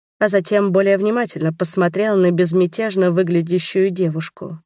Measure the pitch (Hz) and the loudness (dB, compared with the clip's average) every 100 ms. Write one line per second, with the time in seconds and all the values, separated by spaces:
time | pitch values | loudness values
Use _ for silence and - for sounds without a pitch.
0 | _ _ 208 202 175 208 202 190 196 196 | _ _ 0 0 0 0 2 2 2 2
1 | 208 233 233 - 160 160 180 - 175 170 | 0 -2 -4 -4 -4 -2 -2 0 0 0
2 | 214 196 180 175 175 180 175 190 220 190 | 0 2 2 2 2 2 0 -2 -4 0
3 | 180 170 180 170 165 180 - 196 196 180 | 2 2 0 0 0 -2 -2 0 0 0
4 | 170 156 160 - - 160 | -2 -2 -8 -12 -14 -14